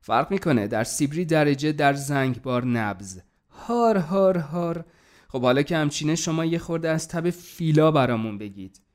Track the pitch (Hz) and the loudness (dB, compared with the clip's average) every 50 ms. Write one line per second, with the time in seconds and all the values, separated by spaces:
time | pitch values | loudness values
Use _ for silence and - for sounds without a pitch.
0 | _ - 107 117 147 - 196 190 - 175 143 117 101 101 117 107 117 - - - | _ 0 0 0 0 0 -2 -2 0 2 2 2 2 0 -2 -2 -2 -2 -2 -2
1 | 151 143 147 165 180 156 165 156 151 147 143 131 143 151 151 147 147 139 139 143 | -2 -2 -2 -4 -2 0 2 2 4 2 2 0 0 -2 0 2 2 2 2 0
2 | 139 139 143 139 135 131 123 113 - 131 123 123 120 127 120 117 110 104 98 92 | -4 -2 -2 0 0 0 -2 -4 -4 -2 -2 -2 0 0 0 0 -2 -2 -4 -6
3 | 101 95 92 92 - _ _ _ _ _ _ - - - 233 240 233 226 220 196 | -10 -16 -16 -16 -20 _ _ _ _ _ _ -20 -8 -4 0 2 4 4 4 2
4 | 170 151 185 196 196 190 190 175 156 139 151 175 170 170 165 170 165 - _ _ | 0 0 2 4 4 4 4 2 -2 -4 -4 -4 -4 -4 -4 -6 -8 -14 _ _
5 | _ _ _ _ _ _ - 135 120 127 123 139 147 - 175 160 151 147 143 - | _ _ _ _ _ _ -6 0 2 4 4 4 2 0 0 0 0 0 -2 -2
6 | 151 151 156 170 - - 160 165 165 165 170 165 165 - 170 165 165 160 160 156 | -2 -2 -2 -2 -2 -2 -2 -2 0 -2 -2 -4 -4 -4 -6 -4 -2 -2 -2 -2
7 | 160 - - 170 165 175 170 - - - - - 170 160 151 151 156 160 156 143 | -4 -4 -6 -4 -2 -2 -4 -4 -12 -20 -10 -4 0 4 4 6 6 6 4 4
8 | 131 123 120 110 110 110 104 101 107 104 98 98 95 95 _ _ _ _ | 2 2 0 -2 -2 -4 -6 -8 -12 -12 -14 -14 -16 -18 _ _ _ _